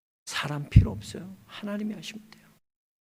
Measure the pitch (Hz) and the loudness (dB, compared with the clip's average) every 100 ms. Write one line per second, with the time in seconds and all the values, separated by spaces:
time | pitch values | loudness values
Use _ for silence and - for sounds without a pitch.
0 | _ _ - - 143 147 147 - - 104 | _ _ -10 -6 -4 -6 8 8 8 -2
1 | - - 185 190 - - 208 208 214 185 | -10 -14 -14 -18 -18 -12 -8 -6 -6 -8
2 | 165 214 - - - - _ _ _ _ | -12 -14 -18 -20 -20 -20 _ _ _ _